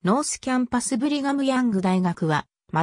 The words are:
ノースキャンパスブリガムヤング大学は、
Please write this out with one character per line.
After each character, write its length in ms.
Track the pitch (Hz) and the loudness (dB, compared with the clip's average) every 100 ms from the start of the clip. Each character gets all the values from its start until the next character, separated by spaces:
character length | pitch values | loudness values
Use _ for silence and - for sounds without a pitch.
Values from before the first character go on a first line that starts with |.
ノ 180 | 175 247 | 2 0
ー 20 | |
ス 180 | 302 - | 0 -6
キ 80 | - | -2
ャ 80 | 254 | -2
ン 80 | 247 | 0
パ 160 | 247 | -2
ス 160 | - 247 | -2 -2
ブ 120 | 294 | 0
リ 120 | 294 | 0
ガ 100 | 277 | -2
ム 140 | 277 269 | 0 0
ヤ 160 | 254 | 2
ン 80 | 247 | 2
グ 100 | 196 | 2
大 220 | 185 185 | 2 2
学 240 | 180 170 160 | 0 0 0
は、 220 | 151 - _ _ 156 | 0 -4 _ _ -2